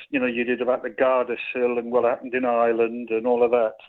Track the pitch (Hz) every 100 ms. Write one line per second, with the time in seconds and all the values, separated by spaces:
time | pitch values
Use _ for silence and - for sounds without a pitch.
0 | - 143 127 120 120 120 123 123 123 107
1 | 131 131 120 113 - 127 123 120 117 120
2 | 117 135 131 127 127 117 117 113 117 120
3 | 117 110 120 120 120 120 110 110